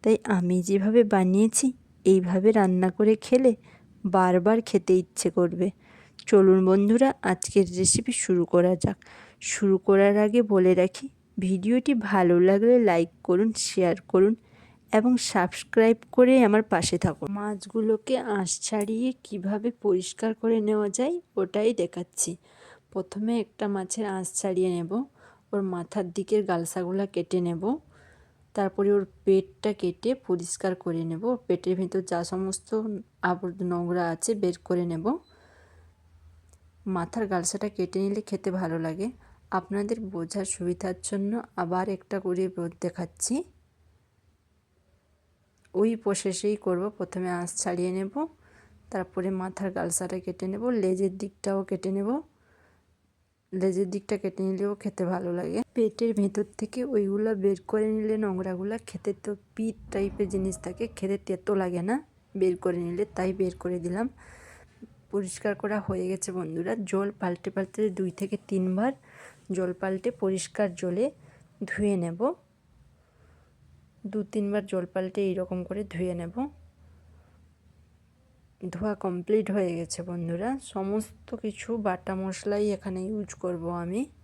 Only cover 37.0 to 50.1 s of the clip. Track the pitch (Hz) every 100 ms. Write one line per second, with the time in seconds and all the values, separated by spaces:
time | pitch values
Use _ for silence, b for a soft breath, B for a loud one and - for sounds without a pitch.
37 | 170 233 208 185 175 202 208 202 180 190
38 | 196 202 - 196 202 185 180 165 160 165
39 | 214 - b b _ 190 180 202 202 226
40 | 196 190 170 202 190 - 175 175 190 180
41 | - 202 202 233 - - 170 185 190 190
42 | _ 196 190 180 185 185 170 170 180 -
43 | 170 _ - 262 359 _ _ _ _ _
44 | _ _ _ _ _ _ _ _ _ _
45 | _ _ _ _ _ _ _ 185 214 226
46 | 208 202 196 185 208 208 - 175 202 208
47 | 180 180 185 175 175 - 196 175 180 185
48 | 196 277 320 _ b b b b _ 202
49 | 180 - 185 190 185 185 196 190 170 170
50 | 180